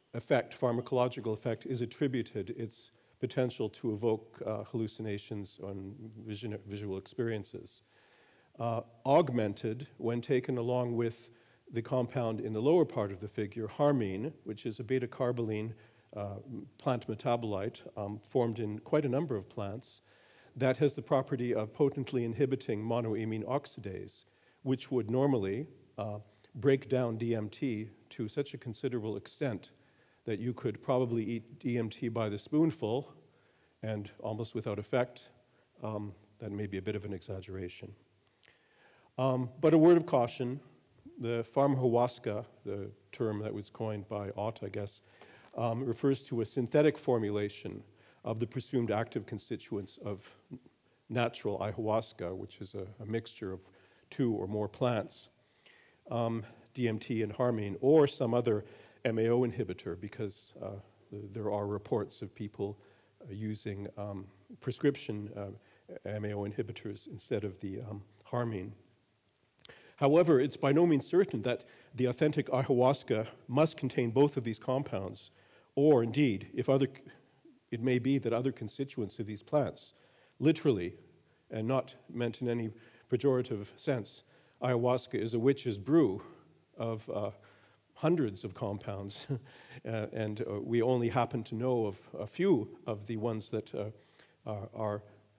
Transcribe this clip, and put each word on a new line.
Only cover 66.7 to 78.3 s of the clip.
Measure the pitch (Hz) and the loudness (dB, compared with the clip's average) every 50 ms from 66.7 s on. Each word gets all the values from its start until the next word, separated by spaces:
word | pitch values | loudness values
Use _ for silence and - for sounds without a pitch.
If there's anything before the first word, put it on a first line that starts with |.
| - - - 107 101 104 - | -8 -10 -10 -10 -10 -10 -12
instead | - - 107 - - - 104 107 | -12 -12 -12 -6 -4 -2 -2 -2
of | 101 92 - | -4 -6 -8
the, | - 98 95 - | -8 -8 -6 -8
um, | 127 107 104 104 101 - _ - - | -8 -8 -10 -12 -12 -16 _ -20 -10
harmine. | - - 120 120 117 113 95 92 104 104 - _ _ _ _ _ _ _ _ _ _ _ _ _ _ _ _ - - - - - - - | -4 -2 -2 -2 -2 -2 -4 -6 -8 -12 -16 _ _ _ _ _ _ _ _ _ _ _ _ _ _ _ _ -20 -20 -20 -20 -20 -20 -2
However, | - 143 139 147 170 180 160 156 123 | 2 4 6 8 8 8 8 8 6
it's | 139 143 - | 6 4 0
by | - - 139 | 0 2 4
no | 139 156 175 | 6 6 6
means | 175 156 135 - | 6 6 4 2
certain | - - 180 202 - - 117 | 4 4 4 4 4 0 -2
that | 104 123 120 - - - - - - - - | 0 0 -2 -2 -4 -12 -20 -20 -20 -10 -2
the | - 127 | 0 2
authentic | 123 117 - 156 151 143 151 - | 2 4 4 4 4 4 2 0
ayahuasca | - 131 127 131 - 135 120 127 127 139 - - - 120 110 107 - - - - | 2 2 2 4 4 6 6 8 6 6 4 0 0 0 0 0 -4 -8 -14 -10
must | - 123 143 156 160 - | 0 2 4 4 4 2
contain | - - 127 - - 123 117 | -2 -4 -2 0 0 0 4
both | 110 131 143 147 - | 6 6 6 6 4
of | 135 110 | 0 -4
these | 113 110 - | -4 -6 -4
compounds, | - - 127 135 143 - - 95 98 92 107 - - - - - _ _ _ - _ _ _ | -2 0 0 0 0 -2 -4 -4 -4 -6 -8 -10 -14 -16 -20 -20 _ _ _ -20 _ _ _
or | 139 143 156 147 120 117 | 6 8 8 8 8 6
indeed, | 117 107 139 147 127 101 95 101 - - | 4 4 4 4 4 4 0 -4 -4 -4
if | - 117 - | 0 2 4
other, | 135 139 143 135 - - - - - - _ _ _ _ _ - - _ _ _ | 4 4 4 2 0 -6 -20 -20 -20 -20 _ _ _ _ _ -20 -20 _ _ _
it | - 110 | -4 -2
may | 113 131 127 127 | 2 2 2 4
be | 117 131 139 | 4 2 2
that | 135 113 117 | 2 2 2